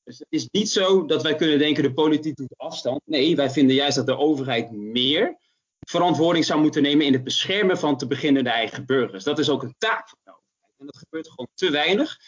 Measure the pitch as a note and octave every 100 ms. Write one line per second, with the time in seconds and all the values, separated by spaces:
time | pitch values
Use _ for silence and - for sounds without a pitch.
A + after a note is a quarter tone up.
0 | - B2+ D3+ D#3 B2 F#3+ G#3 G#3+ F#3 F#3+
1 | D3+ D3 D#3 D3+ D#3+ D3 D3+ D3 C#3 C3
2 | D#3 D3+ D#3 C3+ C3 - D3+ - B2+ C3+
3 | - C3 C3+ C3+ C3+ C#3 C3 C3+ C#3+ C3
4 | B2 B2+ D3+ C#3+ C3 A#2 A#2 G#2+ G#2 A#2+
5 | B2+ D#3 E4 - _ _ _ _ - E3+
6 | F3 C#3+ E3 E3+ D3 D3+ D3+ D3+ C#3+ D3
7 | C#3 C3 B2+ - - G3 F#3+ F3 D3+ C3+
8 | B2+ C#3 D#3 C3+ B2 A#2 A2 - B2+ C3+
9 | A2 G2 C#3+ D3 C#3 C3+ B2+ - A3 G#3+
10 | - - _ - _ _ _ _ C#3+ -
11 | - D#3+ D#3 - A#2+ - F3+ C#3+ D#3+ G3+
12 | D4+ -